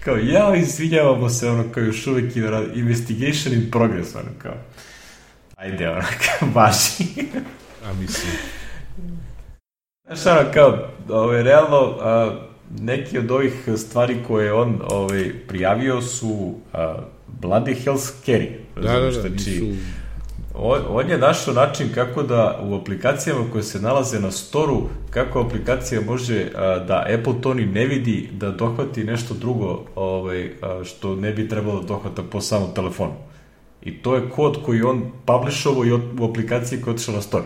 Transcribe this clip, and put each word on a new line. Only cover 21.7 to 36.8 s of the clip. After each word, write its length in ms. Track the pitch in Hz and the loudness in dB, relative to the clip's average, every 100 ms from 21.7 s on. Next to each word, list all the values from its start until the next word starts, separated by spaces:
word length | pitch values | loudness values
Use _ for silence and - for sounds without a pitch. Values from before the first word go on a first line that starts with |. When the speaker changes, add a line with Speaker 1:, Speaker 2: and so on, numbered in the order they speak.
| - 127 123 | 2 -4 0
Speaker 1:
kako 280 | 120 - | -2 -2
da 360 | 127 120 107 - | 0 4 4 2
u 120 | 101 98 | -4 -4
aplikacijama 680 | 90 95 123 143 - 139 113 | -4 -2 0 0 0 -2 -2
koje 120 | 113 | -2
se 160 | 107 101 | -4 -4
nalaze 400 | 104 135 120 117 | 0 2 2 -2
na 120 | 98 | -2
storu, 500 | 95 - 143 156 120 - - - | -4 -4 0 2 0 -2 -6 -6
kako 300 | 120 131 139 | -2 0 0
aplikacija 600 | 117 107 104 127 - 117 | 0 -2 -2 -2 0 -2
može, 460 | 104 123 123 110 90 - | -2 -4 -2 -2 -2 -2
a, 240 | 95 92 | 0 0
da 260 | 87 92 - | 0 0 2
Apple 200 | 113 117 120 | 0 0 0
to 120 | 131 | 0
ni 120 | 127 104 | 0 0
ne 200 | 98 131 | 0 0
vidi, 440 | 139 117 101 - | 0 0 -2 -4
da 200 | 98 101 | -6 -6
dohvati 520 | 92 113 120 139 - | -2 -2 -2 -4 -4
nešto 300 | 104 117 - | -4 -4 -4
drugo, 520 | 104 113 120 98 87 - - | -6 -4 -2 -2 -4 -8 -6
ovaj, 540 | 95 95 92 90 90 - | -2 -2 -2 -4 -6 -8
a, 200 | 98 92 | -8 -8
što 320 | 90 - 101 95 | -10 -8 -6 -4
ne 160 | 104 | -2
bi 160 | 107 107 | -2 -4
trebalo 320 | 110 104 101 | -2 -2 -4
da 60 | 87 | -4
dohvata 360 | 98 98 87 | -6 -6 -8
po 180 | 87 104 | -8 -6
samom 320 | 98 110 92 | -2 -2 -2
telefonu. 400 | - 92 180 202 143 - - - _ - _ | -4 -6 -4 -6 -6 -16 -20 -20 _ -20 _
I 120 | - | -14
to 220 | 165 127 127 | -8 -2 0
je 140 | 123 | -2
kod 340 | - 147 147 | 0 0 0
koji 180 | - 113 | 0 2
on 300 | 120 131 - - - | 2 0 -4 -8 2
publishovao 600 | 123 131 147 143 131 120 | 2 2 -2 0 2 4
i 60 | |
od-, 280 | 120 117 - | 2 0 -2
u 100 | 113 | -2
aplikaciji 520 | 113 110 120 120 120 | -2 -2 -2 -2 -6